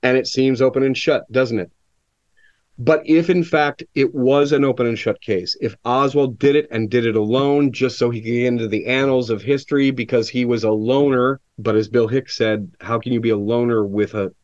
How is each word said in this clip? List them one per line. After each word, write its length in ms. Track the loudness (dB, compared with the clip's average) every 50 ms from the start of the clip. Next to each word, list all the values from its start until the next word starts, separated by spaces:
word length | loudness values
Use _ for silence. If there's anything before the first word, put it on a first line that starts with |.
| 2
And 140 | 2 2
it 100 | 2 0
seems 340 | -2 -2 0 2 2 2 2
open 220 | 2 2 2 2 0
and 140 | 0 0
shut, 340 | 0 0 0 0 0 -2 _ -2
doesn't 260 | -2 0 0 -2 -6
it? 120 | -6 -8 _ _ _ _ _ _ _ _ _ _ _ _ _ _ _ _ _ _ _ _ _ -4
But 240 | 2 2 2 2 2
if, 260 | 2 2 2 4 2
in 140 | 0 0 0
fact, 380 | 0 0 0 0 0 -2 -8 -16 _ _
it 200 | -2 -2 0 0
was 380 | 0 2 2 4 4 4 2 2
an 120 | 2 2
open 220 | 0 0 0 -2
and 120 | -2 -2 -2
shut 220 | -4 -4 -4 -4
case, 360 | -4 -4 -4 -4 -2 -6 -8 -4
if 160 | -4 -6 -6 _ _
Oswald 540 | 0 0 2 2 2 2 2 0 0 -2 0
did 180 | 2 4 4
it 120 | 4 0 0
and 200 | -4 -4 -4 0
did 160 | 0 0 0
it 100 | 2 0
alone 540 | 0 0 0 0 0 2 2 2 2 2 0 0
just 260 | 0 -2 -2 0 0
so 120 | -2 -2
he 100 | -2 -4
could 100 | -4 -4 -2
get 140 | 0 0
into 220 | 0 0 -2 -2 -2
the 180 | -4 -4 -2
annals 440 | -2 0 0 2 2 2 0 0 -2
of 120 | -4 -4 0
history 480 | -2 -2 -2 -2 -2 0 2 2 2
because 380 | 0 -2 -4 0 0 0 0 0
he 160 | -2 -2 0
was 200 | 0 0 0 0
a 60 | 0
loner, 680 | 0 0 0 0 2 2 2 2 2 2 0 0 -2 -4 _ _ _ -8
but 180 | -4 0 0
as 120 | 0 0 2
Bill 200 | 0 0 0 2
Hicks 280 | 0 -4 -4 -4 -4
said, 360 | -2 0 0 0 -2 -4 -10 _ _
"How 180 | -8 -4 -4 -4
can 140 | -2 -2 -4
you 80 | -2
be 100 | 0 0
a 60 | 0
loner 480 | 0 0 -2 0 0 0 0 0 0 -2
with 280 | -2 0 -2 -2 -2 -2
a 180 | -6 -6 -6 -8 _